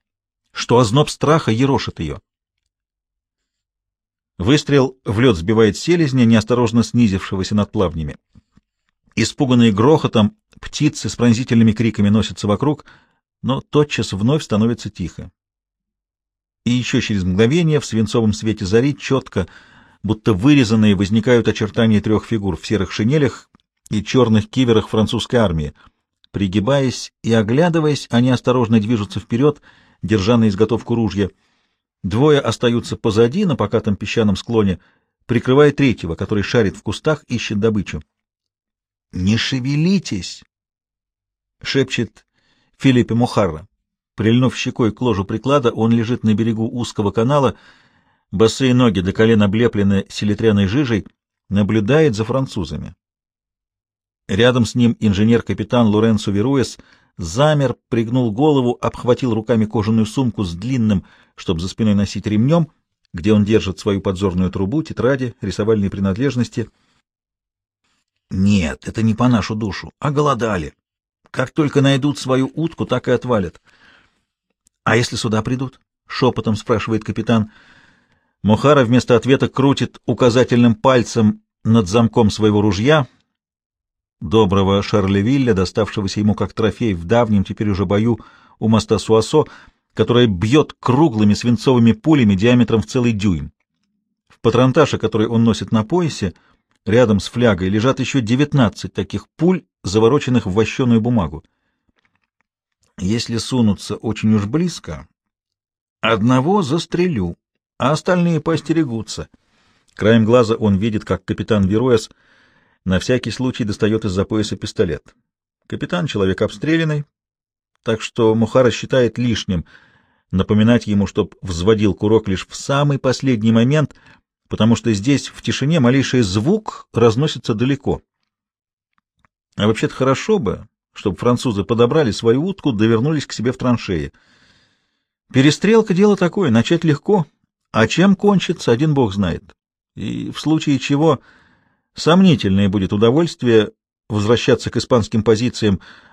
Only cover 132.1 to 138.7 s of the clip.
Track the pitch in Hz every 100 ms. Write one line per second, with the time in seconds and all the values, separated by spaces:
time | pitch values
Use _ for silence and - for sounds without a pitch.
132.1 | 90 113 127 175 180 151 104 113 113 139
133.1 | 156 - - 113 - 123 117 - 85 71
134.1 | _ _ _ _ _ _ _ _ _ _
135.1 | _ _ 127 139 143 190 226 214 180 208
136.1 | 202 175 208 170 113 226 170 165 143 -
137.1 | 202 147 _ _ _ _ 110 110 - 196
138.1 | 190 202 196 - 170 -